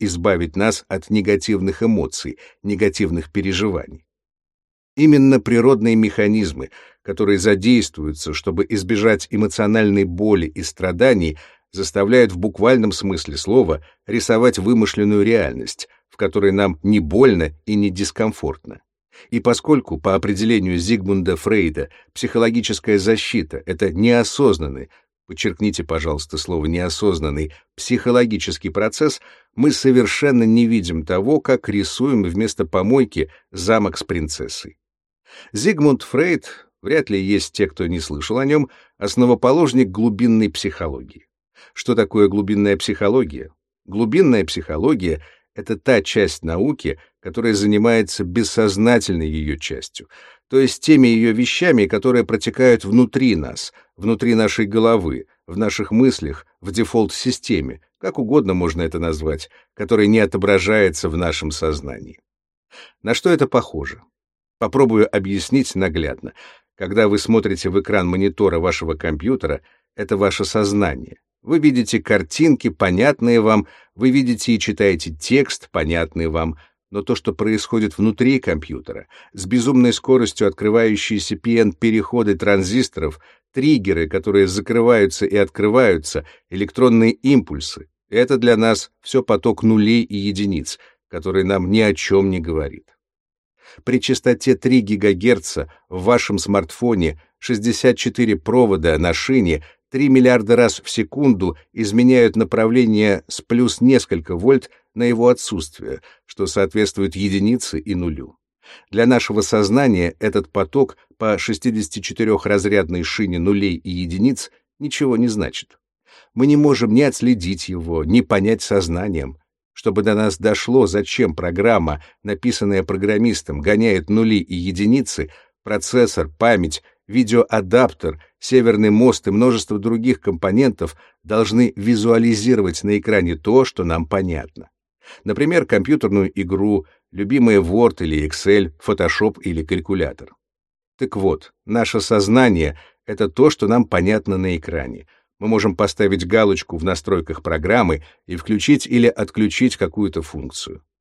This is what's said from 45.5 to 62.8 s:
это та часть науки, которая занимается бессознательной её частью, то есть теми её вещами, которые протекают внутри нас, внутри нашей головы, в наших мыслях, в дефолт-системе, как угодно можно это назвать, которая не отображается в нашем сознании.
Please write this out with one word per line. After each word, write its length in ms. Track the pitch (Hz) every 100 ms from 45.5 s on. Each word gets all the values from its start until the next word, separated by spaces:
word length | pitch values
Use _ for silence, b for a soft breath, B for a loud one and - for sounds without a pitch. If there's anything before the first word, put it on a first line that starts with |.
| -
это 220 | - 104
та 240 | - 120
часть 420 | 190 113 92 -
науки, 560 | 80 85 135 151 - - b _
которая 340 | 95 117 113
занимается 720 | 101 104 104 117 113 104 -
бессознательной 1080 | 90 98 104 - 107 98 113 117 - 85 78
её 260 | 78 76 71
частью, 500 | - 65 - - - b b b -
то 100 | 131
есть 220 | 127 -
теми 260 | - 147 123
её 240 | 113 117
вещами, 540 | 110 123 - 175 123 98
которые 400 | 104 127 123 113
протекают 580 | 113 117 117 127 113
внутри 520 | 95 113 120 139 127 87
нас, 360 | 65 - - b b -
внутри 360 | 104 110 120
нашей 320 | 113 107 - 101
головы, 640 | 110 113 113 85 64 - _ -
в 120 | 90
наших 340 | 107 - 101
мыслях, 560 | 110 131 123 73 - _ _
в 120 | 92
дефолт-системе, 1080 | 98 110 113 98 - 127 - - 90 67 57 _ _
как 180 | 190 -
угодно 380 | 110 147 98 90
можно 260 | 87 80
это 160 | 82 85
назвать, 540 | 82 76 78 76 - b b -
которая 320 | 98 110 104
не 120 | 110
отображается 880 | 101 98 101 95 90 110 95 80 90
в 100 | 80
нашем 340 | 85 80 78
сознании. 680 | 71 80 73 69 58 57 - _ _ _ _ _ B